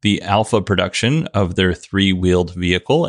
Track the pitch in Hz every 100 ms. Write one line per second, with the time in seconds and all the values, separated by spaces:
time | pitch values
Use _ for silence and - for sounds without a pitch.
0 | 104 101 87 101 110 107 92 92 90 -
1 | 117 156 - 101 92 90 92 85 - 98
2 | 98 92 90 90 87 87 87 90 - 151